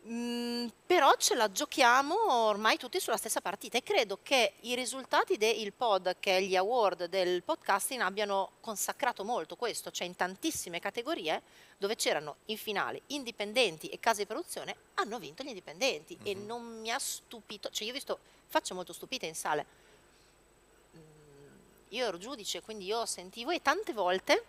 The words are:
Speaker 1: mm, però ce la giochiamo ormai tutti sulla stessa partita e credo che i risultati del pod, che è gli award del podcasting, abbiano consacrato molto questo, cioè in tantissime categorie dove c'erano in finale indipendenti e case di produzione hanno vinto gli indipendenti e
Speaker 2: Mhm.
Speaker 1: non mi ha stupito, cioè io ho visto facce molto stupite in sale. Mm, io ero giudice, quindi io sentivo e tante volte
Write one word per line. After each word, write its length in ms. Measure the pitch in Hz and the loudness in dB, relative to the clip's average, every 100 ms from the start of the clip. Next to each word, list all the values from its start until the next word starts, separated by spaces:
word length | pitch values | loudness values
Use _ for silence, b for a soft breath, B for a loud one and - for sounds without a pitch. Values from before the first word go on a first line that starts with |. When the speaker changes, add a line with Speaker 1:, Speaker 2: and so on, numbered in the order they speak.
| - | -8
Speaker 1:
mm, 600 | 233 240 240 240 240 240 - _ | -6 -4 -4 -4 -4 -6 -10 _
però 260 | 359 285 466 | 6 8 6
ce 160 | - | 4
la 160 | 330 214 | 4 2
giochiamo 640 | 190 294 - 247 247 277 370 440 254 | 0 -4 4 6 8 4 2 4 4
ormai 320 | 220 202 220 302 | 4 4 2 2
tutti 220 | 247 359 | 0 -4
sulla 160 | - 226 | -2 -2
stessa 240 | 226 277 | -2 -2
partita 360 | 202 185 - 233 | -2 -6 0 -2
e 60 | |
credo 380 | - 403 226 - | 2 2 2 -2
che 300 | - 269 233 - | 2 4 4 2
i 160 | 226 247 | -6 -2
risultati 600 | 247 262 247 294 453 349 | -2 -6 0 2 2 4
del 360 | 214 226 208 | 4 2 -2
pod, 420 | - 240 190 185 180 | -2 2 2 2 -2
che 160 | - 185 | 2 2
è 40 | |
gli 140 | 196 | 4
award 520 | 185 190 254 208 175 180 | 2 2 4 2 2 -4
del 360 | 190 180 180 | 0 2 0
podcasting, 580 | - 320 - 196 - 262 | -2 -6 0 0 0 -2
abbiano 500 | 196 196 208 196 190 _ | -2 0 -2 0 -2 _
consacrato 640 | - 208 - 196 262 226 | -10 -6 -4 0 0 0
molto 320 | 202 233 156 175 | -2 -2 -4 -4
questo, 340 | 233 170 - | -4 -4 -6
cioè 160 | - 180 | -6 -6
in 80 | |
tantissime 640 | 175 185 190 320 - - 170 | -2 -2 0 -4 -4 -6 -6
categorie 640 | 202 214 240 330 165 180 - B B B | -6 -6 -6 -4 -2 -2 -4 B B B
dove 200 | 202 226 | -4 0
c'erano 400 | - 175 151 143 _ | 0 0 -2 -12 _
in 100 | 214 | -8
finale 460 | - 196 139 131 _ | -4 -2 -2 -4 _
indipendenti 800 | 285 240 220 208 214 233 156 175 | -8 -8 -6 -4 2 2 0 -10
e 100 | 185 | -2
case 220 | - 220 | 0 2
di 60 | 202 | 0
produzione 500 | 240 359 - 143 202 _ | -4 -6 -10 -10 -12 _
hanno 240 | - 349 226 | -6 -4 -4
vinto 240 | 156 151 | -10 -12
gli 60 | 277 | -12
indipendenti 680 | 214 - 156 262 160 156 160 | -12 -12 -2 0 0 -6 -10
e 140 | - 196 | -6 -6
Speaker 2:
Mhm. 100 | 208 | -6
Speaker 1:
non 340 | 240 233 226 | -8 -10 -10
mi 120 | 220 | -6
ha 60 | 247 | -4
stupito, 680 | - - _ 240 - 214 - | -4 -8 _ -18 -14 -10 -8
cioè 140 | - | -6
io 60 | 220 | -6
ho 40 | |
visto 240 | 254 - 196 b b _ | -8 -6 -8 b b _
facce 280 | 311 - | 0 0
molto 180 | 185 180 | -8 -8
stupite 340 | 175 165 262 165 | -10 -10 -6 -6
in 80 | |
sale. 320 | 160 185 151 143 b b b b b b b _ _ _ _ _ 165 | -6 -2 -2 -2 b b b b b b b _ _ _ _ _ -20
Mm, 580 | 156 151 147 143 143 135 - - - | -20 -20 -20 -20 -20 -20 -20 -20 -12
io 160 | 233 240 | -2 -2
ero 120 | 170 | -2
giudice, 420 | 202 277 196 185 | -8 -10 -6 -8
quindi 220 | 165 220 185 | -8 -10 -4
io 180 | 226 226 | -2 -2
sentivo 440 | - 185 226 240 | -6 -8 -10 -4
e 100 | 339 | -2
tante 300 | - 311 427 | 2 0 0
volte 520 | 240 180 185 - 330 | 0 2 2 4 2